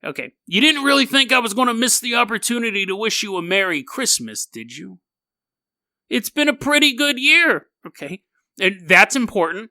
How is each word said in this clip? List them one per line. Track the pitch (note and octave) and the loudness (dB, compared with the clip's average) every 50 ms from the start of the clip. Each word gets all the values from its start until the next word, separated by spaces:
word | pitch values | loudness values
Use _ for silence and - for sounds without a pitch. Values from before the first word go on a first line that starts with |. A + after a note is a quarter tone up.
| - | -10
Okay. | D#3 C#3+ - - - _ _ _ | -10 -10 -10 -10 -12 _ _ _
You | - E3+ G3 | -2 0 2
didn't | C4 D#4 D#4 C#4+ C#4 | 4 4 2 2 0
really | C#4 C#4 C#4 C4+ | 2 2 2 2
think | - - C4+ C4+ A#3 | 2 2 0 2 2
I | C4 B3+ | 2 0
was | - G3+ G3+ | 0 0 0
gonna | A3+ B3+ B3 A#3 | 2 2 2 2
miss | A3+ B3+ B3 - - | 0 0 0 0 0
the | - B3 A#3 | -2 -2 0
opportunity | A#3+ A#3+ G#3+ A3+ G#3+ - - A#3+ A#3+ A#3 A3+ G3+ G3+ G3 | 0 0 0 -2 -6 -4 -2 -2 -2 -2 -2 -2 -4 -4
to | F#3 F#3 | -4 -4
wish | G3 A3 A3 G#3 - | -4 -2 -2 -2 -4
you | - G#3 F#3+ | -6 -4 -6
a | F3+ | -6
Merry | E3+ E3+ F#3 G3 G3 F#3 E3+ D3 | -2 0 0 0 2 0 -2 -4
Christmas, | C3 - - - C4 - - - B2 A2 G#2+ G#2+ - | -6 -8 -6 -4 -2 0 -2 -2 -2 -8 -10 -10 -10
did | _ - A#2 A2+ - B2 | _ -12 -16 -16 -14 -16
you? | C#3+ E3 - F#3 F3 _ _ _ _ _ _ _ _ _ _ _ _ _ _ _ _ _ _ _ _ _ _ | -18 -16 -18 -18 -20 _ _ _ _ _ _ _ _ _ _ _ _ _ _ _ _ _ _ _ _ _ _
It's | - B3 - - | -4 -4 -4 -4
been | _ D4 D4 D4+ | _ 0 0 0
a | C#4+ | 0
pretty | - - C4 D4 D4 D4+ D4 B3+ | -2 0 0 2 4 4 2 2
good | A#3 D4 C#4+ C#4+ B3 | 2 0 0 0 0
year. | C4 D4 D#4 E4+ E4+ D#4+ A3 D3 - _ _ _ _ | 2 4 4 4 4 2 0 0 -4 _ _ _ _
Okay. | - _ - - C#3+ F3+ F#3 _ _ _ _ _ _ _ - | -20 _ -14 -12 -12 -12 -14 _ _ _ _ _ _ _ 0
And | F#3+ F#3+ G3 F#3 F3 D#3 | 0 0 0 -2 0 4
that's | F#3 F3 - - - | 6 6 6 4 2
important. | C4+ A#3+ - - G#3 E3 E3 E3+ F#3+ A3+ A3+ | -2 -2 -2 0 0 0 0 -2 -8 -10 -14